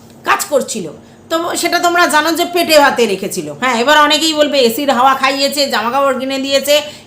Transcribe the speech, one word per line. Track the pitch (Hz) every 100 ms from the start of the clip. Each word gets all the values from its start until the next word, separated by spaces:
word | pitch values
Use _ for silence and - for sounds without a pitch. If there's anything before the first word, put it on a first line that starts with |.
| - -
কাজ | - 392
করছিল।" | - 277 226 220 160 - - - -
তো | 330 339
সেটা | - 339 349
তোমরা | 349 339 330
জানো | 302 320
যে | 320
পেটে | 349 349 339 311
ভাতে | 269 254
রেখেছিল। | 226 185 190 185 147 143
হ্যাঁ, | 262 233
এবার | 247 302
অনেকেই | 294 302 320
বলবে, | 302 294 277
"এসির | 233 262 277
হাওয়া | 240 269
খাইয়েছে, | 262 269 277 277 285 269
জামা | 226 220
কাপড় | 269 277 247
কিনে | 262 269
দিয়েছে, | 269 277 285 294 294 -